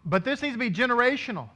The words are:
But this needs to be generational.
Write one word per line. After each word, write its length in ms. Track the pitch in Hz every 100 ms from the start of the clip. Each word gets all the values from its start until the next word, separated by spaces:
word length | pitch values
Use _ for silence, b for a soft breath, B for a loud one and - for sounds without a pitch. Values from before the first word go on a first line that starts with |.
But 200 | 160 185
this 180 | 190 285
needs 120 | 294
to 40 | 233
be 120 | 240
generational. 760 | 175 247 240 247 277 - 185 110